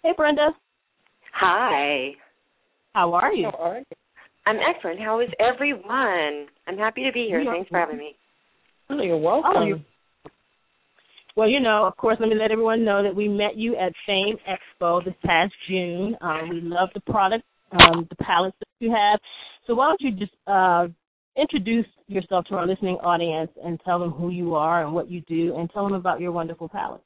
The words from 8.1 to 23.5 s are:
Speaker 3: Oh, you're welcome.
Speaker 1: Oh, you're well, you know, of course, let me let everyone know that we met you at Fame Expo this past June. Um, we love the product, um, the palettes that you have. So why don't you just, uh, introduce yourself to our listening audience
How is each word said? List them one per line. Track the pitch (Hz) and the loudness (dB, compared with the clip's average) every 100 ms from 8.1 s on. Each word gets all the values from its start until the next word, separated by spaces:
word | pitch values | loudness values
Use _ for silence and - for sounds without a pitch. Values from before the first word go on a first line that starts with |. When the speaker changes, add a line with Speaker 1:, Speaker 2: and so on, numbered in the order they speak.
| - _ _ _ _ _ _ _ | -18 _ _ _ _ _ _ _
Speaker 3:
Oh, | 285 | -4
you're | 196 160 | -2 0
welcome. | 160 240 311 392 | 2 2 2 2
Speaker 1:
Oh, | |
you're | 208 160 - _ _ _ - _ _ _ _ _ _ _ _ - _ | 0 -2 -8 _ _ _ -20 _ _ _ _ _ _ _ _ -20 _
well, | - 220 | 2 2
you | 269 | 4
know, | 240 214 190 | 2 4 2
of | - | 0
course, | 226 220 | 0 2
let | 220 | 2
me | |
let | 220 214 | 2 2
everyone | 220 226 226 | 2 2 2
know | 220 202 | 2 2
that | 202 | 2
we | 190 208 | 0 0
met | 202 208 - | 0 -2 -2
you | 226 240 | -4 -2
at | 185 - - | -2 -4 -2
Fame | 196 196 220 - | 0 0 -4 -8
Expo | 185 - _ 175 175 | -10 -10 _ 0 0
this | 175 175 | -2 -6
past | - 160 185 - - | 2 2 2 -4 -6
June. | 185 180 175 202 226 | -4 -4 -4 -6 -4
Um, | 175 160 165 | -4 -4 -4
we | 170 | -8
love | 170 175 185 | -4 0 0
the | - | -2
product, | - 226 190 226 - _ _ | -2 0 2 0 -6 _ _
um, | 185 - 170 165 | 6 6 6 -4
the | - | -8
palettes | - 175 190 - | -2 0 0 -4
that | - _ | -20 _
you | 226 | -2
have. | 226 208 214 - - - - - | 2 2 0 -2 -20 -20 -20 -4
So | |
why | 233 285 | 0 2
don't | - | 2
you | 269 | -2
just, | 190 202 _ - | -4 -8 _ 0
uh, | 196 185 175 175 170 _ _ _ | 4 4 4 2 -4 _ _ _
introduce | - 302 302 190 233 226 _ _ | -2 0 0 0 0 -2 _ _
yourself | 190 - 180 175 | -8 2 2 2
to | 190 | -2
our | 175 | -2
listening | 190 190 180 | 0 -2 0
audience | 175 170 170 160 160 | 2 2 2 -2 -4